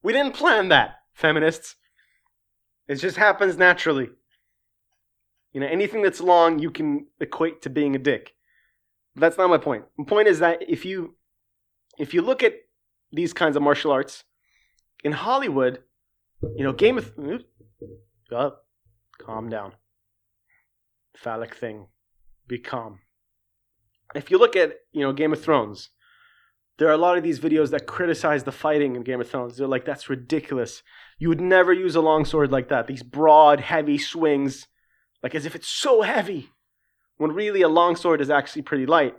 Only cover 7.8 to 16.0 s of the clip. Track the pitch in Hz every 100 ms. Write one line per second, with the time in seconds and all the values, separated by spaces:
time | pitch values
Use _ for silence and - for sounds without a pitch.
7.8 | 147 135 131 117 - _ _ _ _ _
8.8 | _ _ _ - 160 165 185 160 - 117
9.8 | - - 143 208 214 170 170 170 - 151
10.8 | 185 190 170 _ _ _ _ _ _ _
11.8 | _ _ 143 175 175 262 - - _ _
12.8 | _ _ _ 151 170 - 165 143 143 143
13.8 | 156 135 139 - _ _ _ _ _ _
14.8 | _ _ 147 147 214 262 277 135 127 127
15.8 | _ _